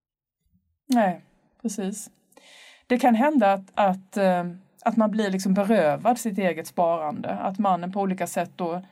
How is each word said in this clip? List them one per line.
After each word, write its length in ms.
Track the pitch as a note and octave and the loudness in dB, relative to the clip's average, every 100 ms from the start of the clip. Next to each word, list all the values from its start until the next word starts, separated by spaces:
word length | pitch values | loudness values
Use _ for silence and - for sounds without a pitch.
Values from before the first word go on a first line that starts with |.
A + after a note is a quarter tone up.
| _ _ _ _ _ _ _ _ - | _ _ _ _ _ _ _ _ 0
Nej, 340 | B3 G3 E3 - _ _ _ | 2 2 0 -10 _ _ _
precis. 480 | A#3 G#3 F#3+ G#3+ - _ _ _ - - - - - | -10 -6 -6 -8 -14 _ _ _ -20 -20 -20 -20 -2
Det 100 | B3 | 2
kan 180 | B3+ A3+ | 4 4
hända 380 | C#4+ D4+ G3 | 4 4 4
att, 180 | G3 - - | 2 -2 0
att, 420 | G3+ F#3 - G#3 | 0 0 -6 0
eh, 280 | F#3+ F3+ F3 F3 _ _ A#3 | 2 2 -2 -10 _ _ -2
att 120 | A3+ | 2
man 140 | G#3+ | 0
blir 200 | G#3+ G#3 | 0 -2
liksom 220 | F#3+ F#3+ | -2 0
berövad 680 | F#3+ G3+ A3 D3+ C#3+ G#3+ A#3+ | 0 2 4 4 2 0 0
sitt 180 | A3+ G3 | -2 -2
eget 300 | F#3 D#3+ F3 | -2 -2 -8
sparande. 640 | - E3+ E3+ D3+ D3 D3+ | -2 0 0 -4 -6 -6
Att 300 | G3 G3+ F#3+ | -6 -6 -2
mannen 320 | G3+ F3 F3 | 0 0 -2
på 100 | G3+ | -4
olika 260 | G3 F#3 F3 | -4 -2 -4
sätt 240 | G3 F3 - | -4 -6 -6
då, 260 | F3 F3 F#3+ | -6 -6 -10